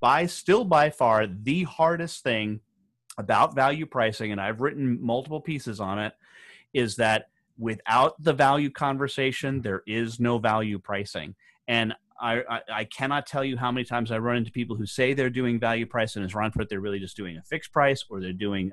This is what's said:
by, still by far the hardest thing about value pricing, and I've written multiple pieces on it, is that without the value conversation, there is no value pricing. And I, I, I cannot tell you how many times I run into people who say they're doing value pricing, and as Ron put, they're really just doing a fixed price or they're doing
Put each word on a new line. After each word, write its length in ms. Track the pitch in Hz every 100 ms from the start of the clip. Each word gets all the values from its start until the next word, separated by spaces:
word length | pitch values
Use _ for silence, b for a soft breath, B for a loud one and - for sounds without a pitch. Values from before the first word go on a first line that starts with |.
by, 260 | 123 147 175
still 380 | - - 214
by 260 | 202 156 151
far 360 | - 120 110 107
the 380 | 95 113 170
hardest 580 | 165 - 160 170 170 -
thing 380 | 131 110 107 107 - _ _ _ - -
about 380 | 101 107 160 139
value 300 | 135 151 151
pricing, 440 | 131 110 104 107
and 100 | 101
I've 200 | 98 110
written 420 | 143 147 131 120
multiple 380 | 120 123 143 151
pieces 400 | 165 143 120 104
on 180 | 95 101
it, 140 | 107 - b b b b b
is 220 | 131 117 110
that 340 | 110 110 - _ _ -
without 540 | 113 107 - 117 151 -
the 120 | 156
value 360 | 139 135 147 143
conversation, 920 | - 143 135 139 - 131 127 139 107
there 200 | 107 95 104
is 320 | 110 113 117
no 180 | 120 120
value 400 | 113 110 107 98
pricing. 560 | - 101 104 87 78 - b b -
And 280 | 117 110 - _ -
I, 220 | 120 117 123
I, 120 | 113 - 110
I 40 |
cannot 420 | 110 - 135 143 -
tell 160 | 143
you 140 | 135 120
how 160 | 123
many 120 | 127
times 280 | 120 120 117
I 60 | 113
run 180 | 120 120
into 160 | 113
people 240 | 123 117 110
who 100 | 104
say 260 | - 131
they're 260 | 139 127 123
doing 180 | 123 117
value 280 | 117 113 113
pricing, 360 | 120 110 104
and 80 | 92
as 40 | 107
Ron 160 | 110
put, 160 | - 104
they're 180 | 98 101
really 140 | 98
just 160 | 95 -
doing 200 | 92 82
a 40 |
fixed 300 | - 160 -
price 320 | 156 139 135 -
or 120 | 98
they're 120 | 92
doing 380 | 92 104 98 92